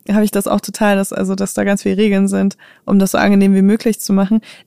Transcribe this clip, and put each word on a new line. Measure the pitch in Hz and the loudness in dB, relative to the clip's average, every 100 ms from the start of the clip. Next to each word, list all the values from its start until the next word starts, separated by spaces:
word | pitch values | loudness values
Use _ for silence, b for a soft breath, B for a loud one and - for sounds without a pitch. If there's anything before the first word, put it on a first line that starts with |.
| - | -2
habe | 214 208 | 0 0
ich | |
das | 202 - | -2 -2
auch | 208 | -4
total, | - - 208 196 | -4 -4 0 0
dass, | 196 | -2
also, | - 190 190 | -4 -4 -4
dass | 196 | -4
da | - | -4
ganz | 202 202 | -2 -2
viele | 202 190 | -2 0
Regeln | 214 196 196 | 2 2 0
sind, | 196 196 - b b - | 0 -2 -4 b b 0
um | 202 | 2
das | 196 | 2
so | - | 0
angenehm | 202 196 196 | 2 2 4
wie | 190 | 4
möglich | 196 220 240 208 | 2 2 -2 -4
zu | - | -2
machen. | 196 196 220 B B | 0 0 -2 B B